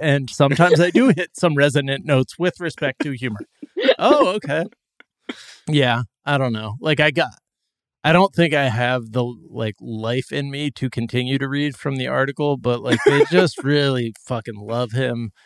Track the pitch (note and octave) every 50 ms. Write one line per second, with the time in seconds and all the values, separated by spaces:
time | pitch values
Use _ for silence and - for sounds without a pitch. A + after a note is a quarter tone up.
0 | D#3 D3+ C#3 C#3+ C3+ - - - D3 C#3 C#3+ D3 E3+ F3 D#3+ D3 F3 F3+ E3 A3
1 | B3+ C4+ E3 F3 F3 - - - F3+ E3+ D3 C#3 C#3+ D3 B2+ D3 C#3 C#3 C#3 C3+
2 | - D3+ C#3+ C3 B2+ - - - F3 F3+ - - F3 D#3+ - - D3+ C3+ - -
3 | D3+ D3 C3+ A2 B2+ B2 G#2+ G2+ - _ _ - - - - F4+ B4 C5+ - -
4 | E3+ A#3+ D4 D4 D#4 C#4 G3 G#3+ - - C#3+ D#3+ F3 - _ _ _ _ _ _
5 | _ _ _ _ _ - - - - - - - - - D3+ C#3+ C3 A#2+ A#2 A#2
6 | A2+ - _ _ - D3 C#3+ C3+ C3+ B2 A2+ G#2+ A2 G#2+ G#2+ D3 - D#3 D3+ C3
7 | D3+ D3+ B2+ E3+ D#3 A#2+ - _ _ _ _ _ _ _ _ _ _ _ _ _
8 | - D#3 D#3+ F3+ G3 F#3+ - E3+ E3+ D#3+ D#3 C#3+ C#3 B2+ G#2+ A#2 B2 B2 B2+ B2+
9 | A#2 A2+ A2 B2 A#2+ B2 A#2+ - - - A2 A#2 A2+ A2 G#2 - A#2+ B2 A2+ A2
10 | A2 A2+ B2 C3 - - C#3 C#3+ C#3+ C#3 C#3 C#3+ D3 C#3+ - - C#3 B2+ - B2+
11 | A#2 A2+ - B2+ B2 B2+ C#3 C3 C3+ C3+ C#3 C#3+ D3 D3 B2 - - C#3 C#3 C3
12 | B2+ B2+ C3 C3 C3+ C#3 C#3 - D3 D3 C#3+ C3 - B2 A#2+ A#2+ G2+ B2 - -
13 | - - C#3+ - - - E3 F3+ - - - F#4+ C3+ C3+ D3 D3 C#3+ C#3 C3 B2+
14 | A#2+ A2+ G#2+ - - - B2+ A2+ - A#2+ G#2 G2+ G#2 G#2+ A2+ A#2+ B2 G#2+ A2 C3
15 | C3 B2 A#2+ A#2 A#2 G#2 - _ _